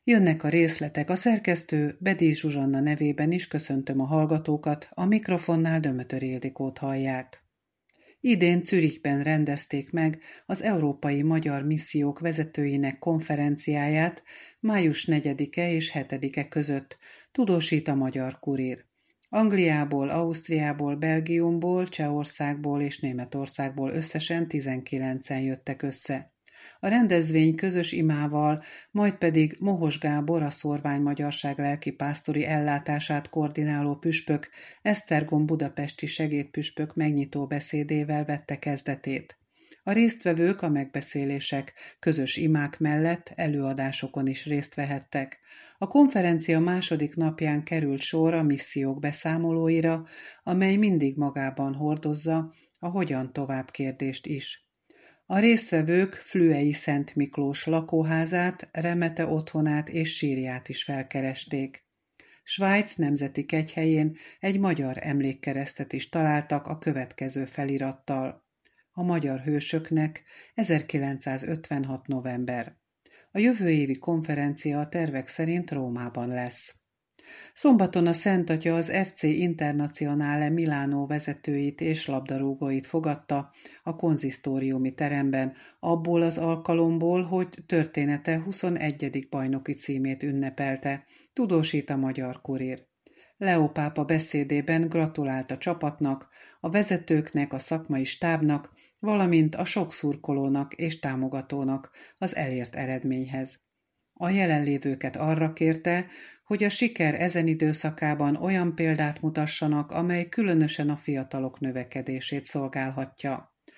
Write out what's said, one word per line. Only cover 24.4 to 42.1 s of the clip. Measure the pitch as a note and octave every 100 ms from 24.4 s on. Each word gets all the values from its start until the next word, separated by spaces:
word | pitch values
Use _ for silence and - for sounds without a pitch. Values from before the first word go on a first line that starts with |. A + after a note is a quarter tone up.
| E3
tizenkilencen | D3+ C3+ B2+ B2+ C3+ C3 C3 - C3+
jöttek | C3+ C3 - C3+
össze. | C#3 - - C3+ - _ _ - - -
A | G3
rendezvény | A#3 A3+ F3 D#3+ D#3+ D#3+ D#3+
közös | F#3+ F3+ E3+
imával, | E3+ D#3 D3 D3 D3 D3+ D#3 - - -
majd | G3+ G#3 G3
pedig | E3+ D#3+ D#3 -
Mohos | G3+ F#3 D#3+ C#3
Gábor, | D3+ D3 D3 E3
a | D3
Szorványmagyarság | - D3 D3 D3 C#3+ C#3+ C#3+ D3 C#3+ C#3+ C#3
lelkipásztori | C#3+ D3 D3 - C#3+ D3 - D3 D3+
ellátását | D3+ D3 C#3+ C#3+ D3 - D3 D3
koordináló | D#3+ D3+ D3+ D3+ D3 D3 C#3+
püspök, | E3 D#3+ - D3 - - - -
Esztergom | G#3 G#3 - D3+ D3+ D3+ D3+
budapesti | D#3+ C#3+ - C#3+ - D3+
segédpüspök | - D#3 D3 C#3 - D3+ - D3+ -
megnyitó | D3+ D3 C#3 C#3+ C#3
beszédével | D3 - D3+ D3 D3+ D3 D3+ D3
vette | C#3+ - C#3+
kezdetét. | D3+ C#3 - C3+ C3+ C3+ - - _ _ _ -
A | -
résztvevők | G#3+ A#3 A3+ F#3 E3 E3+ F#3+
a | E3
megbeszélések, | D3 C3+ C#3 C#3 C#3+ C#3 C#3 - C#3+ C#3 - - -
közös | E3+